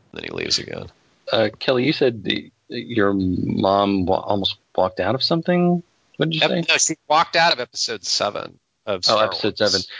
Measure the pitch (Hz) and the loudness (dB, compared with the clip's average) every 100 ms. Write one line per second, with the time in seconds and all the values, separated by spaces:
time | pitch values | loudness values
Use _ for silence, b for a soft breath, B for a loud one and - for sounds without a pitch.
0 | _ 50 50 50 50 - - 50 92 _ | _ -14 -10 -6 -4 -4 -6 -12 -14 _
1 | _ _ - 117 107 - - 123 131 156 | _ _ -4 0 0 -2 -2 0 0 2
2 | 131 113 - - - _ - 120 117 113 | 0 0 -6 -6 -8 _ -14 -12 -4 0
3 | 101 98 92 90 - - 98 98 101 98 | 2 2 0 0 -2 0 4 4 4 2
4 | 90 95 - 101 95 - _ - 92 - | 0 0 0 -2 -2 -6 _ 0 0 0
5 | 92 131 - 170 165 175 175 175 - _ | -2 0 0 0 2 2 2 2 -2 _
6 | _ - 160 160 - 175 160 151 - 160 | _ -4 -2 0 0 0 0 2 0 -2
7 | - 156 165 170 170 127 123 - - 107 | 2 2 4 4 2 2 -6 -6 -6 -6
8 | - - 101 107 - 87 _ _ - 95 | -4 0 0 -2 -10 -14 _ _ -6 -2
9 | - 110 110 - 107 95 104 98 - | 2 2 2 0 -4 0 0 0 -4